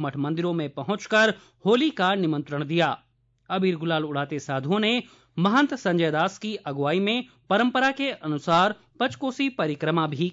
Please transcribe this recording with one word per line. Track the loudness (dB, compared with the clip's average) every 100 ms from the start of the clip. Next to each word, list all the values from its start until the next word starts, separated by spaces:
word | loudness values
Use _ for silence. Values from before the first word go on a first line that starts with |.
मठ | -6 -4
मंदिरों | -4 -2 -2
में | -2 -4
पहुंचकर | -6 -6 -6 0 2 2 0 -10 _
होली | 0 2 2
का | 0 0
निमंत्रण | 2 0 -2 -4 -6 -2
दिया। | 0 0 -2 _ _ _ _ -6
अबीर | -2 0 0
गुलाल | 0 -2
उड़ाते | -2 -4 -4 -6
साधुओं | -4 -4 0 0
ने | 2 0 -4 -16 _ -2
महंत | 2 4 2 0
संजय | 0 2 2
दास | 2 0 -2
की | -10 -10 -8
अगुवाई | -4 0 0
में | 0 -2 -4 _ 0
परंपरा | 2 2 2 0
के | 0 -4
अनुसार | -4 -4 -4 2 4 4 0 _ -4
पचकोसी | -4 -2 -6 -2 -4
परिक्रमा | -2 -2 -2 0 0 0
भी | 0 -4